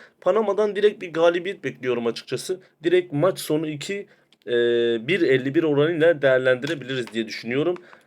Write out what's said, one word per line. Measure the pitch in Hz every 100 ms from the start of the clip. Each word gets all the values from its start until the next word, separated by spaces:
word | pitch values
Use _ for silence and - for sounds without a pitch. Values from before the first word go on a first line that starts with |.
| - _
Panama'dan | - 196 214 196 214 196
direkt | 208 -
bir | 170
galibiyet | 156 170 175 175 190
bekliyorum | 135 139 127 120 117
açıkçası. | 113 - 127 - 185 - _
Direkt | 160 180 180
maç | 143 175 143
sonu | - 156 160
iki, | 147 147 196 196 _ _ _ -
e, | 120 120 120 117 117 113
bir | 185
elli | 151 131 131
bir | 139
oranıyla | 165 143 151 170 160 156
değerlendirebiliriz | 139 131 131 127 139 160 123 135 113
diye | 110 110
düşünüyorum. | - 117 127 147 180 - -